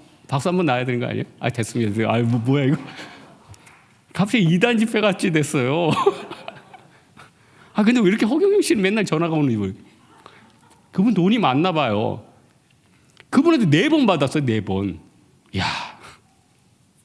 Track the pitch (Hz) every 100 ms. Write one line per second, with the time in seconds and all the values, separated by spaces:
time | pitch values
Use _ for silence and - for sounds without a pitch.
0 | - _ - 135 175 180 160 123 127 123
1 | 123 107 113 - 123 123 107 120 110 104
2 | 107 117 117 120 120 143 135 156 - -
3 | - - - - - - - - _ _
4 | _ - 202 214 165 175 240 233 220 214
5 | 208 180 - 156 143 147 123 156 165 -
6 | 392 - - - - - - - - -
7 | _ - - _ _ _ - - 214 247
8 | 185 - 214 302 392 403 - 233 190 220
9 | 196 160 170 160 143 110 98 95 - _
10 | _ - - - - _ _ _ _ -
11 | 220 185 180 240 151 131 185 156 127 104
12 | 110 104 - _ _ _ _ _ _ _
13 | _ _ - - 330 320 190 147 294 311
14 | 240 170 135 156 131 110 95 95 98 80
15 | - _ _ _ _ 95 - - - -
16 | - - _ _ _ _ _ _ _ _